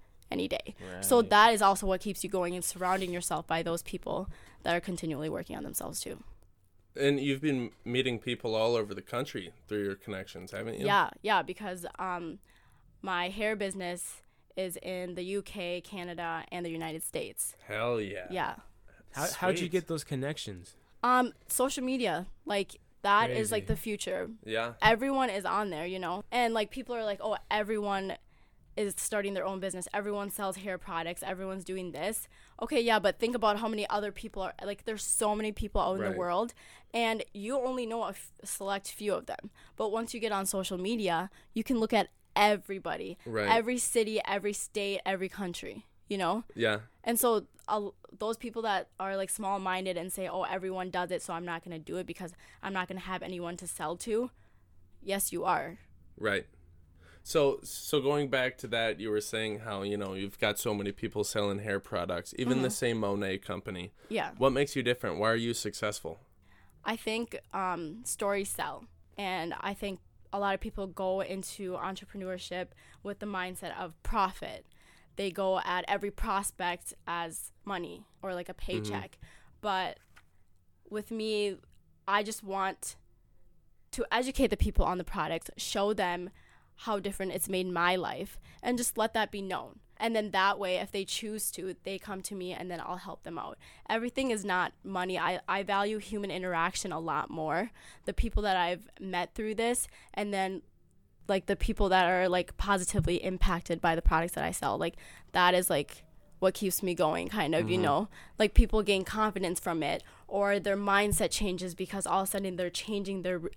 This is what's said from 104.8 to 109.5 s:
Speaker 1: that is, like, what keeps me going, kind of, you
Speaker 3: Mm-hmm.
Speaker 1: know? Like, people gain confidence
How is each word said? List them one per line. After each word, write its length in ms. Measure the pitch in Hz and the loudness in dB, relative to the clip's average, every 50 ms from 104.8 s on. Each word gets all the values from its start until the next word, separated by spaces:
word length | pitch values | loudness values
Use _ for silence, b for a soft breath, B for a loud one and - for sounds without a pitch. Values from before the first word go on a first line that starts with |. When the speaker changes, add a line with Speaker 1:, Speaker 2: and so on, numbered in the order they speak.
| 156 170 - B B B B B B B - | 0 -2 -2 B B B B B B B 4
Speaker 1:
that 200 | - 180 180 180 | 6 8 8 8
is, 160 | 180 180 - | 6 6 4
like, 340 | 175 147 151 - - - - - - - - - - - | 4 2 2 0 -6 -16 -18 -20 -20 -20 -20 -20 -6 2
what 160 | - 185 190 | 4 4 4
keeps 280 | - 208 190 180 - - | 4 0 0 0 0 0
me 100 | 185 175 | 0 2
going, 340 | 165 175 151 160 170 175 - | 4 4 4 4 2 0 -2
kind 260 | 214 214 175 147 160 | 0 0 0 2 2
of, 140 | 156 - - | 2 2 2
you 60 | 175 | 2
Speaker 3:
Mm-hmm. 80 | 180 180 | 4 4
Speaker 1:
know? 260 | 151 143 156 208 - B B B B B - | 4 4 4 2 -2 B B B B B 2
Like, 160 | 220 208 - | 2 8 10
people 260 | - 233 208 - 220 | 8 8 10 6 2
gain 240 | 208 208 202 190 190 | 4 4 2 2 2
confidence 540 | - - 214 220 214 202 196 185 175 | -2 0 0 0 2 2 0 -2 -2